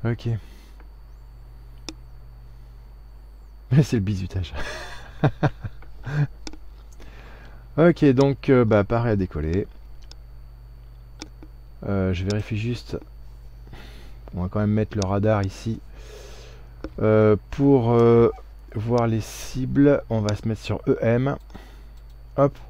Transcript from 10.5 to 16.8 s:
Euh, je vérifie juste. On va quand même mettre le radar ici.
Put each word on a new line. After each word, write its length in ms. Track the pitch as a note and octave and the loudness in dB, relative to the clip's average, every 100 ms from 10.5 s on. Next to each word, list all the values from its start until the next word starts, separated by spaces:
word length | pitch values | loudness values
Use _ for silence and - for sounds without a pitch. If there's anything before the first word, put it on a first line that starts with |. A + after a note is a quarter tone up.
| - - - - - - - - - - - - - - | -20 -20 -20 -20 -20 -20 -18 -18 -18 -20 -20 -20 -12 -4
Euh, 260 | G2 F#2+ | 0 0
je 120 | F2+ F#2 | 0 -2
vérifie 320 | G#2 - G#2+ | -2 -2 -4
juste. 400 | A2+ A#2+ - - - - - - - - - - - - - - - F2+ | -4 -6 -6 -10 -10 -18 -18 -16 -18 -18 -18 -16 -16 -16 -16 -16 -12 -6
On 60 | |
va 80 | F2+ | -4
quand 100 | G#2 | 0
même 120 | G#2 | 2
mettre 260 | G#2 G#2+ G#2+ | 2 0 -2
le 80 | F#2+ | -2
radar 380 | G2+ G#2 G#2+ G2 | 0 2 2 0
ici. 340 | - - A2+ - - - - - - - - - - | -6 -8 -8 -10 -18 -18 -18 -18 -18 -18 -18 -18 -14